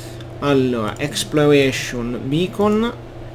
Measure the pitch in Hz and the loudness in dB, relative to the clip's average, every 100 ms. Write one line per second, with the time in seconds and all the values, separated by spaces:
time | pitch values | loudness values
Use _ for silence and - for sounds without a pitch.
0 | - - - - 143 139 127 120 104 - | -14 -14 -14 -4 2 4 2 0 -2 -4
1 | 143 - - 151 147 143 135 127 - 123 | -4 -4 -2 4 6 6 4 0 -4 -4
2 | 117 120 135 151 180 - 208 214 233 - | -4 -6 -2 -2 0 0 2 2 0 -4
3 | - - - | -12 -16 -14